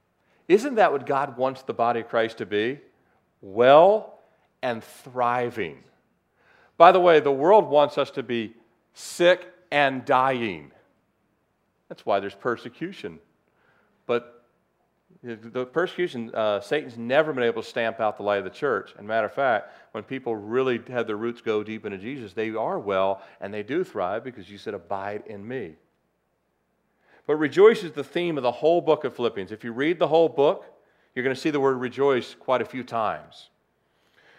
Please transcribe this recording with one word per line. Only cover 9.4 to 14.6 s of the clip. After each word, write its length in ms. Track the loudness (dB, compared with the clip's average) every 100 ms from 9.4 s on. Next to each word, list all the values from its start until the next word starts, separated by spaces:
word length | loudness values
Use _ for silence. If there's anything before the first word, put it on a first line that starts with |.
| 0 -20 -4
and 340 | 0 2 0
dying. 640 | 2 2 2 0 -4 -8 -12 _ _ _ _ _ _ _ _ _ _ _ -20
That's 160 | -8
why 160 | -2 0
there's 140 | -2
persecution. 840 | -6 -6 -6 -8 -12 -12 -12 -14 -16 _ _ _ _ _ _ _ _
But 400 | -4 -4 -4 -20 _ _